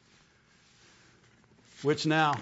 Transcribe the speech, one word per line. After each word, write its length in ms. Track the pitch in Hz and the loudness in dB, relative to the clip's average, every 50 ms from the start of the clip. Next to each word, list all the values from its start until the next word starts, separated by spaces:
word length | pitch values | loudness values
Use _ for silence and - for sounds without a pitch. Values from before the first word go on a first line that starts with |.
| _ _ _ _ _ _ _ _ _ _ _ _ _ _ _ _ - - - _ _ _ _ _ _ _ _ _ _ _ _ _ _ - - - - | _ _ _ _ _ _ _ _ _ _ _ _ _ _ _ _ -20 -20 -20 _ _ _ _ _ _ _ _ _ _ _ _ _ _ -20 -20 -6 -2
"Which 240 | 139 151 151 - | -2 -2 0 0
now 280 | 156 151 160 156 147 143 113 | 0 0 2 2 0 0 -2